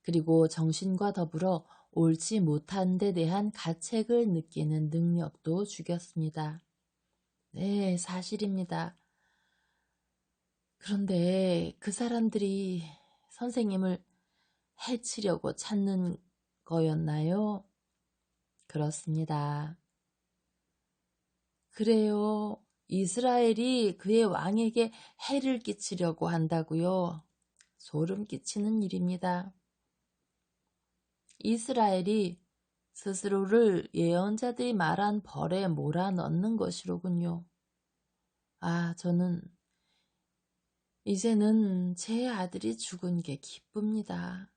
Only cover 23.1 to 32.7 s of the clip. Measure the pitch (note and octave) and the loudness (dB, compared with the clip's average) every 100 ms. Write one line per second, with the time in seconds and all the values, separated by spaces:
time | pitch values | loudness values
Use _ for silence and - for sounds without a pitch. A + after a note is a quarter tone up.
23.1 | - B3 B3 A#3+ A3 B3 B3+ G#3 F3 F#3+ | 0 2 4 4 4 2 2 2 0 2
24.1 | A3+ A3 E3+ E3 G#3 A3+ A3+ A3+ - - | 4 4 0 0 0 2 2 -2 -4 -20
25.1 | _ - C#4 C4 B3 - G3+ - F3+ F3 | _ -2 0 0 -2 -4 -8 -6 -2 -2
26.1 | D#3+ E3 E3+ D#3+ E3 D#3+ D#3+ F3 F#3 F3 | 0 -2 0 0 0 0 0 0 0 -2
27.1 | D#3+ _ _ _ _ _ _ - D3+ E3 | -4 _ _ _ _ _ _ -8 -4 -2
28.1 | G3 G#3 - - G#3 G#3 A3 G3 F#3 F3 | -4 -6 -10 -8 -4 0 0 0 -2 -2
29.1 | F3+ F3+ F3+ F#3+ - _ _ _ _ _ | -2 -2 -2 -6 -16 _ _ _ _ _
30.1 | _ _ _ _ _ _ _ _ _ _ | _ _ _ _ _ _ _ _ _ _
31.1 | _ _ _ G#3+ A3+ A3+ B3+ G#3 F#3 F3+ | _ _ _ -2 -2 0 2 4 4 2
32.1 | A3 F#3 F3 _ _ _ | 2 0 -4 _ _ _